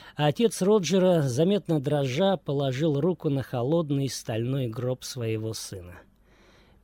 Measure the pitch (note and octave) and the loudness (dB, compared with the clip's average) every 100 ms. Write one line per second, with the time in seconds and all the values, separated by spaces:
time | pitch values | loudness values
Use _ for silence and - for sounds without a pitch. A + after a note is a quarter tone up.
0 | - - D3+ C#3+ A#3 - F#3+ G#3+ D3+ F#3+ | -12 -2 0 2 0 2 2 2 4 4
1 | F3+ E3+ C#3 A#2+ E3+ G3+ - D#3 C3+ D3 | 4 4 2 2 2 2 0 -2 0 0
2 | C#3 B2+ G3 F#3+ - C#3+ C#3 B2+ E3 C#3 | 0 0 2 0 -2 -2 -2 0 0 2
3 | D#3+ F3 D#3 C#3 B2 B2+ B2 E3 D#3 C#3 | 0 0 0 -2 -2 -2 0 0 0 -2
4 | C3+ - - A2+ A#2+ C#3 B2 A#2 B2 B2+ | -2 -4 -6 -4 -2 -2 -4 -4 -4 -6
5 | - C3 A2+ A2 A2 A2 - G2 F2 D#2+ | -8 -6 -4 -2 -4 -8 -10 -12 -14 -18
6 | - _ _ _ _ _ _ _ | -20 _ _ _ _ _ _ _